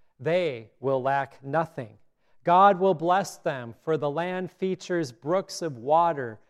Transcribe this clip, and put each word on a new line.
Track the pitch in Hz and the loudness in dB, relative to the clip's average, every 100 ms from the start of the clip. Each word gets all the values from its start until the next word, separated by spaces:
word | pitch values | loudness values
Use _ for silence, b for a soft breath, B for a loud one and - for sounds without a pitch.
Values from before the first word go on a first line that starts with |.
| _ - | _ -8
They | 127 180 170 120 107 _ | -2 0 -2 -6 -12 _
will | 131 135 | -2 0
lack | 131 139 135 - | 0 -2 -2 -8
nothing. | 135 151 160 - 110 110 _ _ _ _ | -4 -2 -2 -6 -14 -16 _ _ _ _
God | 165 180 202 180 | 2 6 8 6
will | 190 | 2
bless | 156 165 185 180 - | 2 2 0 0 -6
them, | 165 135 117 110 | -6 -6 -8 -10
for | - 156 | -4 -2
the | 147 | -2
land | 147 180 185 180 | -4 -4 -4 -8
features | - 190 180 - 175 143 | -6 -4 -4 -4 -4 -4
brooks | 117 143 185 190 - | -8 -2 -2 -2 -8
of | 170 120 | -8 -6
water, | 127 160 170 147 120 110 | 2 4 4 0 -6 -10